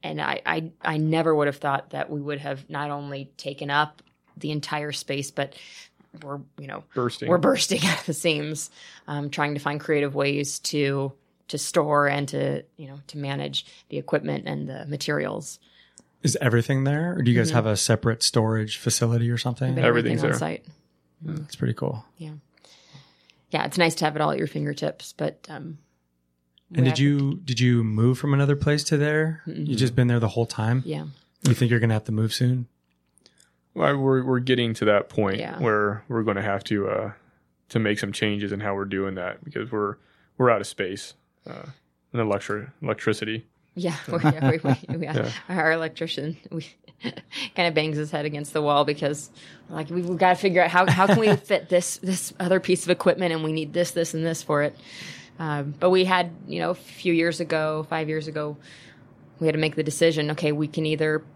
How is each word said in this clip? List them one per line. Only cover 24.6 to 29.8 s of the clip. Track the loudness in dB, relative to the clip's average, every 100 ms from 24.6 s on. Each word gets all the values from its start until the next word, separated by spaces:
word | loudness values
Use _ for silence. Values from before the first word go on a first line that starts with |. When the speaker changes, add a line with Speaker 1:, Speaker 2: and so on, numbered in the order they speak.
| -6 -4 -6 -6 -16
Speaker 1:
but, | -6 -6 -6 -16
um, | -14 -14 -16 _ _ _ _ _ _ _ _ _
Speaker 3:
And | 2
Speaker 1:
we |
Speaker 3:
did | 4
Speaker 1:
have | 6
Speaker 3:
you, | 4 4 2 -2
did | -4 2
you | 4 4
move | 2 4 4 4
from | 2
another | 2 4 2
place | 2 2 2
to | 2
there? | 2 2 0 -2 -8
Speaker 1:
Mm-mm. | -6 -4
Speaker 3:
You |
just | 0